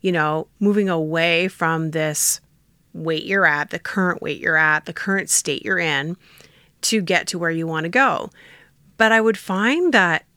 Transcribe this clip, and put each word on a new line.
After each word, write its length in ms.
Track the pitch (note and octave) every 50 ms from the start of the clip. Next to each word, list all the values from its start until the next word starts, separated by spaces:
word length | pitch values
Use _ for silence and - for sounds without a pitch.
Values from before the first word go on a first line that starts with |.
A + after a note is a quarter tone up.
you 120 | - F#3+ F3
know, 360 | E3 D3+ D3+ D3+ D#3+ - _ _ _
moving 300 | G3+ G3+ G3+ G#3 G3+ F#3+
away 600 | F3+ E3 D#3 D#3 D#3+ E3 E3 F3 E3+ E3 F3+ F#3
from 420 | - - F3 D#3+ E3 D#3+ E3 D#3+
this 500 | D3+ D#3+ D#3 D#3 D3+ - - - - - _ _ _ _ _ _ _ _ _ _ _
weight 300 | E3+ D#3+ E3 D#3+ D#3 -
you're 220 | - G3 G3 F#3+
at, 240 | D#3+ D3 D3 D3 -
the 80 | - E3+
current 440 | _ - - G3+ F#3 F3+ E3+ - -
weight 180 | - D3 -
you're 160 | - - D#3+
at, 300 | D#3 D#3+ D#3 D3+ D#3 -
the 60 | - E3
current 360 | - - - G3 G3 - -
state 360 | - - - - C#3+ - -
you're 140 | - F#3+ F3
in, 380 | F3 D#3+ D3 C#3 C#3 D#3 F3 - _ _ - - - - _ _ _ _ _ _ -
to 180 | - A3+ A3
get 260 | F#3 E3 F#3 F3 - -
to 100 | - F3
where 120 | E3+ E3
you 160 | E3 E3 E3
want 180 | E3 D#3+ D#3 D#3
to 60 | E3+
go. 400 | F3 B3 C4+ B3+ F#3 - - - _ - - - - - - _ _ _ _ _ _ _
But 140 | A3+ A3 A3+
I 80 | A3+
would 180 | A3 A3+ G#3+ -
find 540 | - - F#3+ F#3+ G#3 A#3 C#4 E4 F4+ F4 C4+
that 300 | A3 F#3 F3 D#3+ D#3+ - _ _